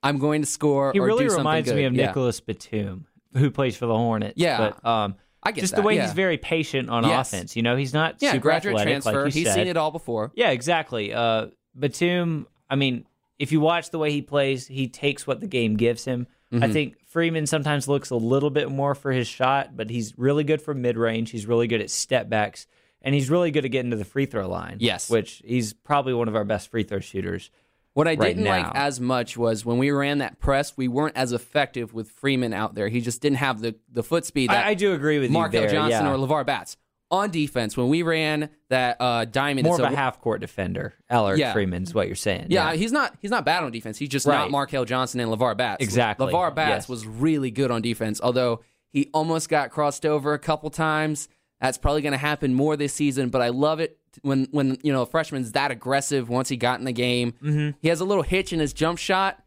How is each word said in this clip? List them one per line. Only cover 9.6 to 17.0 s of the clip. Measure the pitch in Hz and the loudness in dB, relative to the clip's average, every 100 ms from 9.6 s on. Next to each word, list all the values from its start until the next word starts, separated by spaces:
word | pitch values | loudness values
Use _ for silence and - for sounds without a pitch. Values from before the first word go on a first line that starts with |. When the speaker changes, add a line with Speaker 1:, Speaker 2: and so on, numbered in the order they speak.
| 180 | 2
Speaker 1:
it | 165 | 0
all | 156 | -2
before. | 160 - 117 110 - | -4 -4 -4 -4 0
Speaker 2:
Yeah, | 233 | 2
exactly. | 127 131 170 156 120 104 | 2 0 0 0 -4 -4
Uh, | 110 117 110 107 _ _ 127 | 0 2 2 -2 _ _ -4
Batum, | 139 - 175 180 170 156 - _ _ | -4 0 0 2 0 -2 -6 _ _
I | 135 | 0
mean, | 139 120 - _ _ _ | 2 0 -8 _ _ _
if | 131 | 0
you | 156 | 2
watch | 156 170 165 | 2 0 -2
the | 165 | -2
way | 151 | -2
he | 147 | -2
plays, | 147 143 139 135 123 | -2 0 0 -2 -6
he | 135 131 | -6 -6
takes | - 143 143 - | -2 -2 -2 -4
what | 131 | -6
the | 208 | -2
game | 127 113 107 | 0 0 2
gives | 117 113 - | 2 0 -4
him. | 123 123 _ _ | -6 -6 _ _
I | 120 | 0
Speaker 1:
Mm-hmm. | 117 | 2
Speaker 2:
think | 131 143 - | 2 -2 -6